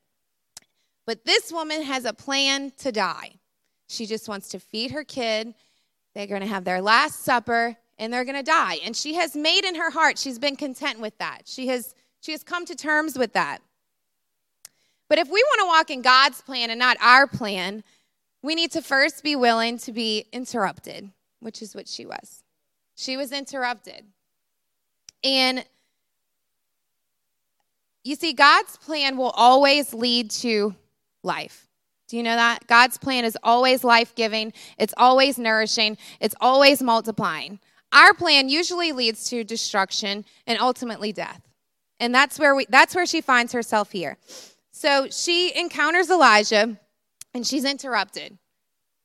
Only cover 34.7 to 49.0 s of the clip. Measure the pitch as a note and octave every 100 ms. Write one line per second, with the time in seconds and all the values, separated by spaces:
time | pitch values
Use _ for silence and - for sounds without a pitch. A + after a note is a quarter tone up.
34.7 | - G#3+ - B3 C4 C#4 B3+ A#3 A3 G#3+
35.7 | - G#3+ G#3+ - - G#3+ - A#3+ C4+ C#4
36.7 | C#4 B3+ A3+ A3 G#3+ F#3+ D#3 C#3 G3+ _
37.7 | _ _ C#4 F4 F4+ E4+ C#4+ C4 D4+ E4+
38.7 | F4 E4+ B3+ A3+ A3 - A#3+ G#3 A3+ -
39.7 | G3+ F#3+ - G3+ G#3 - _ - G3+ B3+
40.7 | B3 A#3+ G3 G#3+ G3 E3 - _ _ _
41.7 | _ _ - A#3+ B3 C#4+ - D4 C#4 B3
42.7 | B3+ E4 F#4 F4 E4 D4 B3 A#3 B3 A3+
43.7 | G#3+ G3+ G3 D3 - - - - _ _
44.7 | - D4+ C#4 C4+ - - F4 F4+ - F4
45.7 | D4 D4+ F4 D#4+ F4+ C4 G#3 G#3 G#3+ A3+
46.7 | G#3+ _ _ _ - - B3 A3+ C4+ C4
47.7 | C#4 C4+ A3 G3 D#3 D3 G3 _ _ _
48.7 | _ _ _